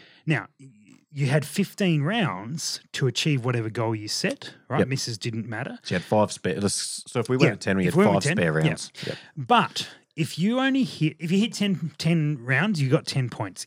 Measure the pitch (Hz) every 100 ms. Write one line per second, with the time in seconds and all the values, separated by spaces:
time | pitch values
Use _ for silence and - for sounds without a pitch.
0 | - - - 139 98 _ 135 - - -
1 | _ 143 143 147 143 - 190 - 190 156
2 | 143 233 160 92 107 156 - - - -
3 | 135 - 165 139 120 120 110 107 113 110
4 | 107 - 196 285 - - _ 135 165 131
5 | - 110 123 113 107 110 131 247 - 92
6 | - 107 104 - - 87 98 - - -
7 | - 127 113 127 131 104 - 95 90 156
8 | 107 98 135 104 85 78 78 80 - -
9 | - - - - 127 240 175 - - -
10 | _ - 160 - 190 247 269 269 214 -
11 | 156 - 170 190 233 - 202 185 160 -
12 | 160 170 151 147 117 135 196 180 135 147
13 | - 139 123 - 101 -